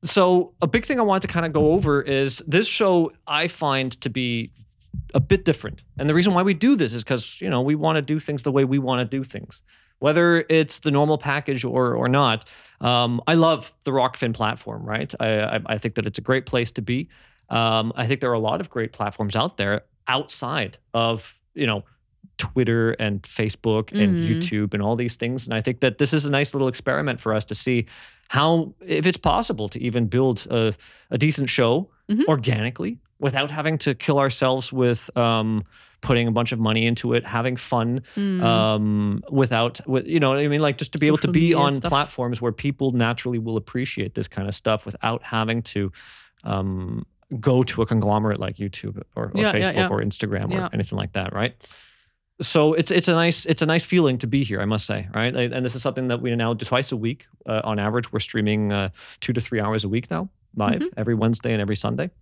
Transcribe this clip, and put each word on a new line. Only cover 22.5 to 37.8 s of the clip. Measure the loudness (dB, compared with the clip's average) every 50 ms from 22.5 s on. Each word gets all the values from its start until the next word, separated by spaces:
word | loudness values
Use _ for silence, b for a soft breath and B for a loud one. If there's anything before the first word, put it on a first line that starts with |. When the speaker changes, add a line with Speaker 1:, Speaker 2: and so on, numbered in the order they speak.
| 0 0 2 2 2 2 2 0 0
Speaker 1:
and | 0 -2 -2 -2 -4 -8
Facebook | -10 -4 -4 -2 -2 -2 -4 -2 0 0 0 0 -2 0
and | 2 2 4 2 2
Speaker 2:
Mm. | 2 0
Speaker 1:
YouTube | 0 0 -2 -2 -2 -2 -2 -2 -2
and | -2 0
all | 0 0
these | 0 -2 -4 -4
things. | -4 -4 -4 -4 -4 -6
And | -4 -4
I | -2
think | -2 -2 -2 2
that | 0 0 2 2
this | 0 2 2
is | 0 0
a | 0
nice | 0 0 0 0 0
little | -2 -2 -2
experiment | -2 -4 -4 -2 -2 0 0 -2 -4 -4
for | -2 -2 -2
us | -2 -2
to | -4 -10
see | -6 -2 0 0 0 0 B B B B B B B B B
how, | 0 2 2 4 4 2 0 -2 -8 _
if | -8 -4 -2 0 2
it's | 0 0 0
possible | 0 2 2 2 0 -2 -4 -6 -6 -8
to | -6 -6
even | -6 -2 -2 0 -2
build | 0 2 2 2 2 0 -2 -4 -2
a, | 0 0 0 0 -2 B B B B B B B
a | -2 0
decent | 0 0 2 0 -2 -2
show | 0 2 2 2 2 0 -2 -6 _ _ _ _
Speaker 2:
Mm-hmm. | 0 0 2 2
Speaker 1:
organically | 2 2 2 0 -2 0 -2 -4 -4 -6 -8 -8 -8 -10 _ _ _ _
without | -4 -2 0 0 -2 -2
having | -4 -4 -2 -2 -2 0
to | 0 -2 -2
kill | -2 0 0 2 2
ourselves | 4 2 2 2 2 2 2 0 -2 -4
with, | -2 0 2 2 2 0 -4 -6 0
um, | 2 2 2 2 2 2 0 0 -2 -4 b b b b b b b 0
putting | 2 2 4 4 2
a | 2
bunch | 0 0 0 -2
of | 0
money | 0 2 2 2 2
into | 2 0 0 -2 0 0
it, | 0 0
having | 0 -4 -2 -2 -2 -4
fun, | -4 -6 -2 0 0